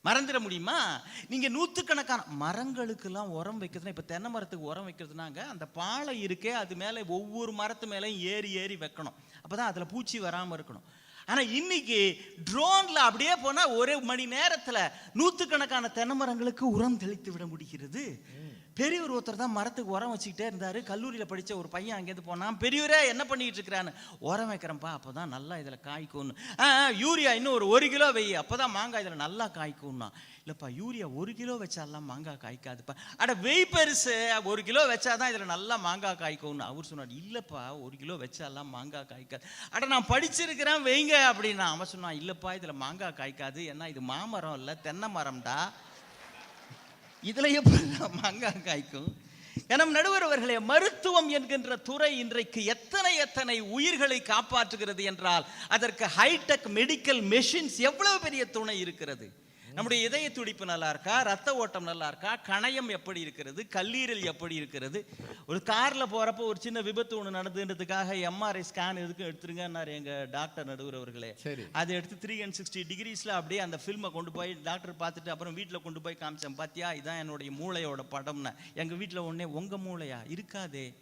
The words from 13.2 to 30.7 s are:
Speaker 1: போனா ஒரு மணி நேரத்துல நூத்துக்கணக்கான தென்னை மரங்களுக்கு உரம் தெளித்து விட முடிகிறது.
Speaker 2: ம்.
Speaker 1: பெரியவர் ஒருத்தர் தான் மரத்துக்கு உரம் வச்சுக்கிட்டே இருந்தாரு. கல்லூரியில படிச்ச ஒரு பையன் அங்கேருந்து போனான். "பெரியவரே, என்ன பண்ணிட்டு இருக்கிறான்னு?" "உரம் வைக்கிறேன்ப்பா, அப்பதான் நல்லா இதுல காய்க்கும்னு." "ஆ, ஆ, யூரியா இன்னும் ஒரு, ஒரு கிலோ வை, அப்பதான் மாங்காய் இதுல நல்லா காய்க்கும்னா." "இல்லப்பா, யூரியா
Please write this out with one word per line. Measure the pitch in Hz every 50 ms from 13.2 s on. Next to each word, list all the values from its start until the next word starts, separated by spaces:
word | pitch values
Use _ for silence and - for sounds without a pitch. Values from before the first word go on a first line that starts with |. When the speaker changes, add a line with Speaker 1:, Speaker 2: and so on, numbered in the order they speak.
| 277 320 359
Speaker 1:
போனா | 349 247 269 269 320 359
ஒரு | 277 240 226 240 262 294 285
மணி | 254 233 254 254 254
நேரத்துல | 240 247 269 320 349 339 - - 254 240 214 180 180 - - - - -
நூத்துக்கணக்கான | 208 311 359 359 - 349 269 302 285 285 - 262 254 233 233
தென்னை | - 226 233 247 269
மரங்களுக்கு | 269 269 247 240 233 240 247 240 - 254 254
உரம் | 208 202 233 254 247
தெளித்து | 208 190 190 208 185 - 196
விட | 175 175 180
முடிகிறது. | 170 160 156 165 127 156 135 139 135 151 254 285 226 139 - - - 123 139
Speaker 2:
ம். | 156 151 120 98 - - -
Speaker 1:
பெரியவர் | - 262 302 349 349 330 285 254
ஒருத்தர் | 240 - 226 214
தான் | 202 247 247
மரத்துக்கு | 220 208 208 240 240 254 233 190
உரம் | 190 190 226 240 226
வச்சுக்கிட்டே | 196 - 208 180 -
இருந்தாரு. | 214 214 196 185 190 185 185 233
கல்லூரியில | 240 - 196 214 233 262 233 226 214
படிச்ச | 175 190 185 185 190 214
ஒரு | 185 165
பையன் | - - 180 196 226 220 196 185
அங்கேருந்து | 180 190 180 165
போனான். | 175 175 175 190 214 226 190
"பெரியவரே, | 240 247 269 294 302 294 302 311 294
என்ன | 254 233 254 285
பண்ணிட்டு | 247 269 254 254 240 196 202
இருக்கிறான்னு?" | 196 196 196 185 180 170 - - - - 175 -
"உரம் | - - 180 214 226 220
வைக்கிறேன்ப்பா, | 208 180 - 160 160 143 151 165 160
அப்பதான் | 139 - 135 123 156 175
நல்லா | 156 127 131 139 156 180
இதுல | 165 147 139 131 123 -
காய்க்கும்னு." | 143 147 156 156 151 - 143 139 135 123 - - 262 202 -
"ஆ, | 247 277 269 269 277
ஆ, | 269
யூரியா | 233 190 240 311 339 320 294 262 233
இன்னும் | 226 247 277 254
ஒரு, | 233 202
ஒரு | 196 220 254 294 277
கிலோ | 254 285 285 277
வை, | 247 226 214 202 190 160
அப்பதான் | 151 - 220 247 262 247
மாங்காய் | 202 196 214 240 233 220 202
இதுல | 185 165
நல்லா | 147 147 156 185 220 233 202
காய்க்கும்னா." | - 165 156 151 143 - 143 143 131 127 113 101 - - - - - - _
"இல்லப்பா, | 156 151 - 147
யூரியா | 131